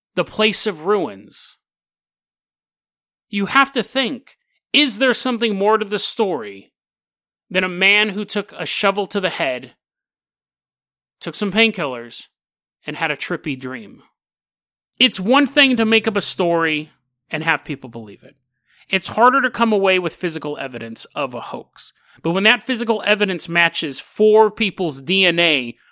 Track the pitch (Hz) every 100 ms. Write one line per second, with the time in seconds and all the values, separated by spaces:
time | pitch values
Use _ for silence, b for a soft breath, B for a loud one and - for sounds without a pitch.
0 | _ 175 170 - 220 190 220 165 165 208
1 | 139 98 101 - - _ _ _ _ _
2 | _ _ _ _ _ _ _ _ _ _
3 | _ _ _ 202 196 277 269 247 - -
4 | 240 147 - _ _ _ _ 254 294 202
5 | 262 226 254 233 226 196 202 220 208 208
6 | - - 202 151 104 98 - _ _ _
7 | _ _ _ _ _ 180 185 175 190 208
8 | 214 190 202 208 - - 165 - 202 196
9 | 190 202 180 - 147 123 127 _ _ _
10 | _ _ _ _ _ _ _ _ _ _
11 | _ _ 165 - 208 196 226 202 147 123
12 | 117 - - _ _ _ _ _ - 151
13 | 160 143 - 170 160 127 127 127 101 71
14 | _ _ _ _ _ _ _ _ _ -
15 | 247 - 185 269 277 294 269 240 220 220
16 | 220 202 - - 175 170 160 151 151 _
17 | _ _ _ 151 156 151 - 139 127 117
18 | 107 98 85 _ _ b b b b 190
19 | - - 240 269 247 - 226 208 190 185
20 | 170 - 180 156 151 139 135 120 117 113
21 | - - 131 120 - 120 - - - b
22 | b b 165 180 208 233 - 240 226 214
23 | 196 202 202 185 - 170 170 - 160 131
24 | - - 214 214 214 208 208 - 175 135
25 | 135 190 185 170 170 147 120 b b